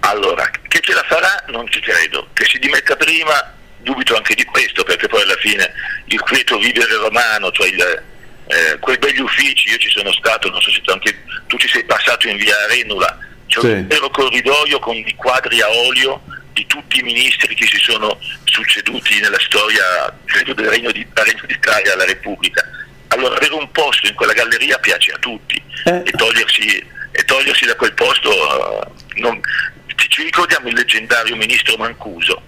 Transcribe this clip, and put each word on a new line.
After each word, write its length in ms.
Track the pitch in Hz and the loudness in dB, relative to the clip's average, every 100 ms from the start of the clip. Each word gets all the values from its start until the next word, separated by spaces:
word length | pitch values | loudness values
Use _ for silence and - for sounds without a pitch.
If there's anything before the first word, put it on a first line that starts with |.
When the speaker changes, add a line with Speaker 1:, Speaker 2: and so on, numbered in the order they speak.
Speaker 1:
Allora, 500 | 101 104 95 87 - - - | 2 2 0 0 -2 -4 -2
che 120 | - | 0
ce 120 | - | 2
la 120 | 185 | 0
farà 380 | - 170 185 196 - | 2 2 2 0 -4
non 200 | 117 120 | -10 -4
ci 100 | - | -4
credo, 480 | - - 80 69 - | 0 0 0 -2 -6
che 100 | - | -2
si 140 | - - | 0 0
dimetta 360 | 139 147 - - | 0 0 0 0
prima 580 | 156 165 156 147 - - - - | 2 2 2 0 0 -12 -20 -12
dubito 380 | 123 131 127 110 | -6 -2 0 0
anche 180 | 104 | 0
di 100 | - | -2
questo, 380 | - - - - | 0 0 0 -2
perché 260 | - 90 104 | 0 0 2
poi 140 | 110 | 2
alla 140 | 98 95 | 2 0
fine 360 | - 101 90 - - - - | 0 0 -2 -2 -8 -8 -4
il 140 | - | -4
quieto 380 | - - 123 117 | 0 0 0 2
vivere 360 | 113 120 117 110 | 2 2 2 2
romano, 540 | 107 110 120 107 95 | 2 2 2 2 -2
cioè 160 | - 95 | 0 0
il, 340 | 98 90 82 - - - - - | 2 0 0 -6 -20 -20 -20 -2
eh, 300 | 85 80 76 | 2 2 0
quei 180 | - 131 | -2 0
begli 220 | 143 135 | 0 0
uffici, 500 | 131 - 143 - - | 0 0 2 2 2
io 80 | 110 | 2
ci 100 | - | 2
sono 240 | 101 101 | 0 0
stato, 380 | 95 113 110 98 | 0 2 0 -2
non 100 | 104 | -2
so 100 | - | 0
se 120 | 98 | 0
tu 80 | - | 0
anche 320 | 92 101 104 - - - | 0 0 -4 -10 -12 -6
tu 100 | - | -2
ci 120 | - | 0
sei 160 | 120 | 0
passato 440 | - 117 - 120 113 | 0 0 2 0 0
in 80 | 101 | 0
via 180 | 104 104 | 2 2
Arenula, 640 | 107 123 110 101 90 - - - - | 2 0 -2 0 -2 -2 -18 -20 -2
c'è 120 | - | 2
Speaker 2:
Sì. 80 | 120 | 2
Speaker 1:
un 120 | 104 | 2
intero 300 | 95 151 139 | 0 -2 -2
corridoio 680 | - 135 123 127 147 147 143 | 0 0 2 2 2 2 0
con 160 | 117 | -2
i 180 | 113 110 - | -6 -6 -4
quadri 440 | 127 127 127 117 | 0 0 0 2
a 80 | 107 | 2
olio 540 | 113 123 127 131 - - - - | 2 2 2 0 -2 -10 -20 -8
di 120 | - - | -6 -4
tutti 340 | - - - | -6 -2 -4
i 20 | |
ministri 500 | 120 120 127 - - - | -2 0 0 0 0 0
che 100 | - | 0
si 120 | - | 2
sono 380 | - 110 107 101 - - | 0 0 -2 -4 -8 -6
succeduti 720 | - - 110 107 - - - 107 | 0 0 2 0 -2 -4 0 2
nella 200 | 107 101 | 2 0
storia, 760 | - 104 107 107 92 90 65 - | 0 2 2 2 2 2 -2 -6
credo, 300 | - - - | -2 -2 0
del 140 | 135 110 | -2 0
Regno 240 | 110 120 | 0 -2
di, 120 | 110 - | -6 -4
del 120 | - | 0
Regno 180 | 107 110 - | 0 0 -4
d'Italia 480 | - 117 107 98 | -2 2 2 2
alla 100 | 92 | 2
Repubblica. 580 | 92 95 101 98 - - - - - - - | 0 0 -6 -6 -4 -2 -4 -8 -18 -20 -4
Allora, 260 | 117 127 117 | 0 0 0
avere 180 | 147 | 0
un 140 | 156 143 | -2 -4
posto 340 | - 147 120 104 | 0 0 2 0
in 80 | |
quella 200 | - 120 | 0 0
galleria 440 | 110 117 117 135 - | 2 2 2 2 2
piace 320 | 107 85 - | 2 2 0
a 80 | - | 0
tutti, 420 | 127 110 - - - - | -6 -8 -8 -8 -8 -2
Speaker 2:
Eh. 180 | - 180 | 0 0
Speaker 1:
e 60 | 175 | -2
togliersi, 720 | - 113 117 113 - 107 101 - - - | 0 2 2 2 2 2 -2 -4 -14 -8
e 140 | - | -4
togliersi 420 | - 135 139 - 117 | 0 0 2 0 0
da 80 | |
quel 180 | 113 117 | 0 0
posto, 380 | - - - - | 2 2 2 2
eh, 880 | 98 73 67 50 53 - - - - | 2 2 0 -2 -4 -8 -14 -12 -4
non, 200 | 120 113 - - - - - - | -2 -2 -4 -4 -4 -8 -12 -2
ci, 120 | - | 0
ci 140 | - | 0
ricordiamo 460 | 160 - 170 147 123 | 0 0 2 0 0
il 60 | 117 | -2
leggendario 580 | - 113 113 120 113 | 0 -2 0 0 0
ministro 420 | 113 110 127 - 110 | -2 0 0 2 0
Mancuso 640 | 113 117 104 85 85 - | -2 -6 -14 -4 -2 -2